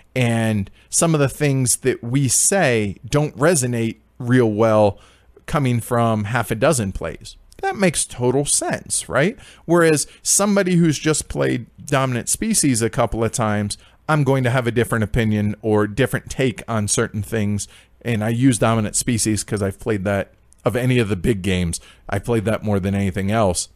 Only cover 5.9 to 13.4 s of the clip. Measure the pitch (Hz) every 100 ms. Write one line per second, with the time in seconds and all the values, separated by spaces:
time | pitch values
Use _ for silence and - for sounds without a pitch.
5.9 | 120 117 110 104 120 117 117 135 139 98
6.9 | - 80 - - - _ - 392 370 196
7.9 | - - - 123 127 143 - 339 170 -
8.9 | - - 117 165 - - - - 175 165
9.9 | 151 - - - - 202 202 185 175 170
10.9 | 139 156 151 - 151 135 127 113 - -
11.9 | 135 131 123 - - 214 214 147 120 113
12.9 | 127 117 113 113 -